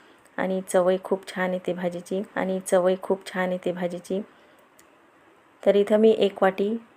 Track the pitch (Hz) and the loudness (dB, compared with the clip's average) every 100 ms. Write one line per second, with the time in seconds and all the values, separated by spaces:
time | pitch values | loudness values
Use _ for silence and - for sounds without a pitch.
0 | - _ _ - 185 190 190 185 180 185 | -20 _ _ -6 -4 -4 0 2 2 2
1 | 190 190 - - 185 180 180 180 180 175 | 0 -4 -4 -4 -2 -2 -4 -4 -4 -6
2 | 180 190 220 - 185 190 185 190 180 185 | -6 -6 -6 -4 -2 -4 2 2 4 0
3 | - 196 - 190 185 180 185 175 180 175 | -2 -4 -4 -4 -2 -2 -4 -4 -4 -6
4 | - 190 220 - _ _ _ _ _ _ | -6 -6 -6 -14 _ _ _ _ _ _
5 | _ _ _ _ _ _ - 202 202 214 | _ _ _ _ _ _ 2 2 4 4
6 | 220 220 202 - 190 185 202 226 - | 4 4 0 2 0 2 -2 -4 -10